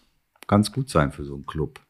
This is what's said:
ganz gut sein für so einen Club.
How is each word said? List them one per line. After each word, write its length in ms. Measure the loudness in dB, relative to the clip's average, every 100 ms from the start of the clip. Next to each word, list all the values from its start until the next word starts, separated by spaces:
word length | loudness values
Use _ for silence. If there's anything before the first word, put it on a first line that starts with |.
| _ _ _ _ 2
ganz 260 | 2 4
gut 160 | -2 0
sein 240 | 2 2
für 120 | -2
so 100 | -10
einen 120 | -10 -8
Club. 340 | -4 -6 -6 _